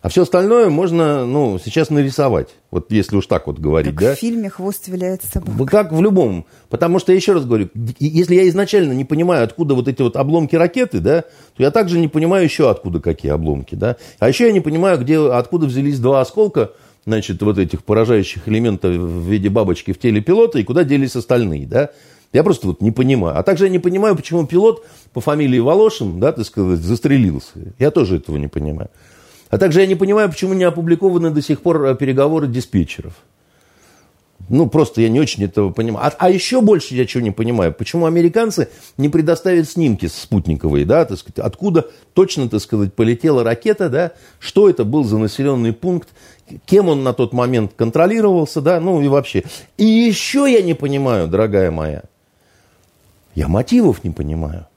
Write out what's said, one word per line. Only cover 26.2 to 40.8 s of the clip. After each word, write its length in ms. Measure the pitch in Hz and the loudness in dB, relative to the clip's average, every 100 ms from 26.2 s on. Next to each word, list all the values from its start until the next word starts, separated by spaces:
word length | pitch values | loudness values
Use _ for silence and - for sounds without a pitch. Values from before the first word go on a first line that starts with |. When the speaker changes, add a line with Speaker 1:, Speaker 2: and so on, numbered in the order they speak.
Speaker 1:
да, 100 | 127 | -2
так 140 | 156 107 | 0 -6
сказать, 340 | - 92 85 | -2 0 0
застрелился. 720 | 82 117 147 139 101 71 - - - - | -2 -2 2 2 2 0 -10 -20 -20 -2
Я 140 | 143 | 0
тоже 260 | 170 104 87 | 2 0 -2
этого 200 | - 76 | -4 -6
не 100 | 71 | -6
понимаю. 420 | - 73 76 - _ _ _ _ - _ | -6 -6 -8 -12 _ _ _ _ -20 _
А 80 | - | 0
также 240 | 196 160 | 2 4
я 60 | 190 | 2
не 80 | 185 | 2
понимаю, 340 | 196 208 208 | 2 2 0
почему 240 | 151 190 | -2 -4
не 100 | 190 | 0
опубликованы 680 | 180 170 170 165 196 175 165 | 0 0 -2 2 2 2 0
до 100 | 151 | -2
сих 180 | - 147 | -2 -2
пор, 220 | 175 160 | 0 0
э, 120 | 135 131 | 0 0
переговоры 520 | 135 131 143 160 143 | 0 2 2 0 -2
диспетчеров. 680 | 120 - 101 80 - 82 85 _ _ _ _ _ _ _ _ _ _ _ _ 92 | -4 -2 -2 -2 -6 -16 -18 _ _ _ _ _ _ _ _ _ _ _ _ -2
Ну, 220 | 127 147 | 0 2
просто 320 | 156 147 - | 2 0 0
я 80 | 113 | 0
не 100 | 120 | 2
очень 240 | 156 - | 0 -2
этого 280 | 101 107 101 | -4 0 -2
понимаю. 340 | - 113 107 147 | -2 -6 -2 -4
А, 60 | - | 0
а 100 | 185 | 0
еще 320 | 185 - 254 | 0 0 2
больше 340 | 214 190 - 127 | 4 2 0 -4
я 100 | 123 | -2
чего 160 | 127 | -2
не 100 | 113 | -4
понимаю. 420 | 98 113 120 85 | -2 -2 0 0
Почему 320 | 80 - 170 165 | -2 -6 -2 0
американцы 640 | 170 170 220 226 190 143 - - - | 2 2 2 -2 -2 -6 -8 -20 -4
не 120 | 147 | 0
предоставят 580 | 160 156 165 190 180 156 | 2 0 0 0 0 0
снимки 360 | - 156 101 85 | 0 0 0 -4
спутниковые, 800 | - - 104 82 76 80 71 | -8 -4 -2 0 -2 0 0